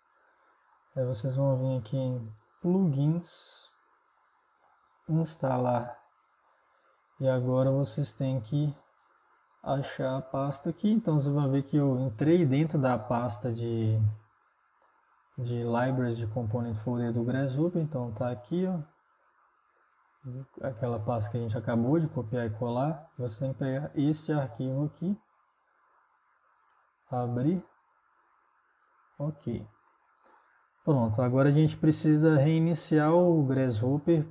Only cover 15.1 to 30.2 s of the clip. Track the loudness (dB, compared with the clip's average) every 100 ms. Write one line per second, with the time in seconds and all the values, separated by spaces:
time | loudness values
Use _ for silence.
15.1 | _ _ -10 -6 -4 -2 0 2 0 0
16.1 | -2 -4 -4 -4 -2 -4 -4 -4 -2 -2
17.1 | 0 0 0 -2 0 0 0 -2 -4 -6
18.1 | -4 -4 -6 -4 -2 0 -2 -8 _ _
19.1 | _ _ _ _ _ _ _ _ _ _
20.1 | _ -14 -14 -14 -10 -10 -6 -4 -4 -2
21.1 | -2 -2 -4 -4 -4 -2 0 2 2 0
22.1 | -4 -4 -4 -4 -4 -4 0 -2 -4 -10
23.1 | -8 -8 -4 -6 -4 -4 -4 -4 0 0
24.1 | 0 -2 -2 -2 -4 -4 -2 -4 -4 -4
25.1 | -4 _ _ _ _ _ _ _ _ _
26.1 | _ _ _ _ _ _ _ _ _ _
27.1 | -4 -2 0 0 0 -4 _ _ _ _
28.1 | _ _ _ _ _ _ _ _ _ _
29.1 | -8 -8 -6 -6 -8 -8 _ _ _ _
30.1 | _